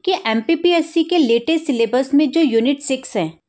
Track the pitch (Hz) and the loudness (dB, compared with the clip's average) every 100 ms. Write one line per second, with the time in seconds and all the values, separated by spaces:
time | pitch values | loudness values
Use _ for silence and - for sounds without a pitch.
0 | - 381 226 220 226 330 349 339 330 339 | -4 -4 -2 -2 0 0 2 0 0 -2
1 | 320 349 240 233 233 320 330 240 220 247 | 0 2 2 2 0 -2 -2 -2 0 0
2 | 269 277 294 330 294 226 247 285 - 262 | 2 2 2 2 2 2 0 -2 -4 -4
3 | - 214 160 - | -4 -4 -4 -8